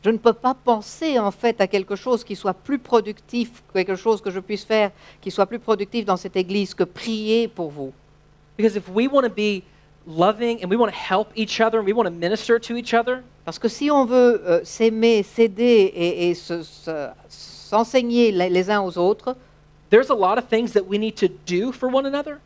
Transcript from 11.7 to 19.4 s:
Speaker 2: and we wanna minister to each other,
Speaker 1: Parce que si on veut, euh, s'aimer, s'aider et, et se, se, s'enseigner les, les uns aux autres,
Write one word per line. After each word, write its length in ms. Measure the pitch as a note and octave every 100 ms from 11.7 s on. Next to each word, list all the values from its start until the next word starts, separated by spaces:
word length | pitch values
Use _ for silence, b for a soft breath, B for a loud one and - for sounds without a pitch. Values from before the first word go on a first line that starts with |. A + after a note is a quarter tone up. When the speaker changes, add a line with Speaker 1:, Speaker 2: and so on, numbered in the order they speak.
| A3+
Speaker 2:
and 60 | G3
we 60 |
wanna 180 | A3+ G3
minister 480 | E3+ E3+ A3 - A#3
to 160 | A#3 A#3
each 180 | A#3
other, 300 | A#3 A#3 B3+ - _ -
Speaker 1:
Parce 140 | -
que 80 | A#3
si 220 | - C#4+
on 140 | C#4+ A#3+
veut, 360 | B3+ B3 A3+ F3+
euh, 180 | E3+
s'aimer, 580 | - - A3+ A3 A#3 A3+
s'aider 680 | G3 - A3+ F#3+ A#3+ A3+ F#3+
et, 360 | F3+ E3+ F3 F3
et 40 | E3+
se, 280 | - E3+
se, 460 | D#3 - - D#3 C#3 - -
s'enseigner 1040 | - - - - G#3 A3+ C4 A#3+ A#3+ A#3
les, 180 | F#3 F3+
les 200 | F3+ F#3
uns 120 | G#3
aux 160 | F#3 F3+
autres, 380 | F3+ G#3 - -